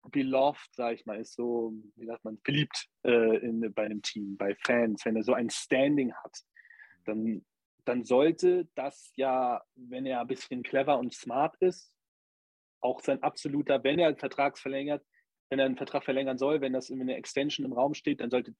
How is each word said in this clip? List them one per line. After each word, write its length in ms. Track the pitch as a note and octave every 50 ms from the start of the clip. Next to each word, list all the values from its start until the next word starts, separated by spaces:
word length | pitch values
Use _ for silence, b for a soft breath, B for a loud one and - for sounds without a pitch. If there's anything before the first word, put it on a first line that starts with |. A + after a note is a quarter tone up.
| _ -
beloved, 580 | - C#3+ C3+ C3+ C3 C3 C3+ C#3+ D3 - - -
sag 220 | _ - B2 A#2 A#2
ich 120 | A2+ _
mal, 140 | A#2 G#2+ G#2
ist 140 | A2 - -
so, 400 | - A#2+ A#2+ A#2+ A#2 A2+ A2+ A2 A2 G#2+ - _
wie 100 | A#2 A#2+
sagt 180 | A2+ A#2 A#2 _
man, 160 | A2 G#2+ G#2+
beliebt, 460 | _ - C#3+ D3 D3+ - - - - _ _ _ _
äh, 340 | A#2+ A#2+ A#2 A2+ A2+ A2 -
in, 340 | A#2 A#2+ A2+ A2+ A2+ G#2+ G2+
bei 100 | - G#2+
einem 180 | G#2+ G#2+ G#2
Team, 340 | - - - G#2+ G#2 G2 G2
bei 180 | G2 G2+ G2 G2+ _ -
Fans, 400 | - B2 A#2+ A#2 A2 G#2+ - -
wenn 120 | A2+ A2
er 80 | A2 G#2+
so 100 | A#2+ B2
ein 160 | A#2+ A#2+ A2+
Standing 640 | - - - - C#3 C3 C3+ C#3+ D3 C#3+ C3 A#2+ -
hat, 240 | - - - - - _ _ B B B B B B B B B B _
dann, 400 | - A2 A2 A2 A2+ A2 F#2+ _ _ _ _ _ _ _ _ _
dann 200 | - B2 B2 A#2
sollte 640 | - B2+ B2+ D3 D#3+ E3 E3+ F3+ F3+ F3+ F3+ E3+ E3 _
das 380 | - C3 C#3+ - - - - _
ja, 460 | - C3+ C3+ B2+ C3 B2+ B2 A#2+ G#2 - _ _
wenn 320 | B2+ B2 B2 B2 B2+ C3+
er 140 | C3+ C3 A#2+
ein 60 | A#2+
bisschen 360 | B2 C3 B2+ - - C3 B2
clever 360 | A#2+ - - C3+ C#3 D3 C#3+ B2
und 140 | B2+ A#2+
smart 440 | - - - B2+ A#2+ C3+ D3 E3 - _
ist, 320 | F#3 F#3 F3 - - _ _ _ _ _ _ _ _ _ _ _ _ _ _ _ _ _ _ _
auch 200 | - B2 B2 -
sein 220 | - - C#3 C3+
absoluter, 600 | - C#3+ - - - D3+ C#3 D3 C#3+ - C#3 C3+ A#2+
wenn 140 | C3+ D3 E3+
er 100 | F3 D#3
einen 100 | C#3+ -
Vertrag 400 | - C3+ - - C#3 C#3+ C#3 -
verlängert, 460 | - C#3 C3+ C3+ C#3 D3 D3 C#3+ _ _ _ _ _ _ _ _ _ _
wenn 80 | C3+ C3
er 80 | C3+
einen 100 | C3+ C3
Vertrag 280 | - C#3 - - C#3 -
verlängern 340 | - C3 C3+ C#3 C3+ C3 B2
soll, 220 | C3+ C#3 D#3 D#3
wenn 120 | C#3 C3+
das 180 | B2+ C3 B2+ -
irgendwie 200 | C3+ C3+ B2+ B2+
eine 60 | B2+
Extension 500 | - - - - C#3 C#3 D3 - - C#3
im 60 | C3
Raum 220 | B2+ A#2+ C3 C#3+ C#3+
steht, 260 | - _ D3+ C#3+ -
dann 100 | - A#2+
sollte 240 | B2 B2+ B2 - - _